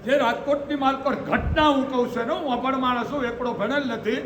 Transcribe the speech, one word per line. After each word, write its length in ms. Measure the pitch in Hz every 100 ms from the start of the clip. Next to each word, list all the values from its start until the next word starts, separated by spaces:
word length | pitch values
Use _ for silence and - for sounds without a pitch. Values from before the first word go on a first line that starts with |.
જે 140 | 220 277
રાજકોટની 580 | 233 240 285 285 - 285
માલ 200 | 269 262
પર 180 | 277
ઘટના 540 | 226 - 233 - 320 302
હું 160 | 277 262
કહું 180 | 262 247
છું, 80 | 240
એનો 120 | 233
હું 160 | 349 302 240
અભણ 240 | 262 262
માણસ 260 | 254 240 233
છું, 140 | 285
એકડો 280 | 240 233 240
ભણેલ 320 | 185 214 285 269
નથી. 260 | 226 214 254